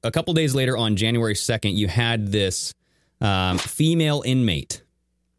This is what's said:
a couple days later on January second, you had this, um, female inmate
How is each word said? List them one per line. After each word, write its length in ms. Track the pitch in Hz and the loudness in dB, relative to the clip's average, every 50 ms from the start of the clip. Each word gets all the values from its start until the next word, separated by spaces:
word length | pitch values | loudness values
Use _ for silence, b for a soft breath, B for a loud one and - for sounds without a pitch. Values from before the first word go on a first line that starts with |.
| - | -6
a 80 | 113 | -4
couple 220 | - 165 165 185 165 | -2 -2 -2 0 0
days 200 | 165 160 139 131 | 0 2 2 0
later 220 | 139 131 123 127 | 0 0 0 0
on 200 | 110 117 110 104 | 0 0 0 2
January 380 | 92 110 113 120 117 117 110 101 | 2 2 2 2 2 0 0 -2
second, 420 | - - - 117 107 - 104 90 | -2 -2 -2 -2 0 0 -2 0
you 100 | 104 104 | 0 0
had 440 | 92 - 120 117 117 117 110 104 98 | 0 0 0 0 0 0 -2 -2 0
this, 420 | 101 104 98 92 - - - - - _ _ _ _ _ _ _ _ - | 0 0 0 0 -2 -4 -6 -8 -10 _ _ _ _ _ _ _ _ -2
um, 360 | - 101 98 92 92 92 90 | 0 0 2 2 2 0 0
female 680 | 87 - - - - 156 160 170 165 156 151 147 143 - | -2 -2 -4 -2 0 2 2 2 2 2 0 0 0 0
inmate 560 | 127 131 131 120 104 82 71 - - - - - _ _ _ _ _ _ _ _ _ _ | 0 2 2 2 2 0 -2 -4 -8 -12 -14 -16 _ _ _ _ _ _ _ _ _ _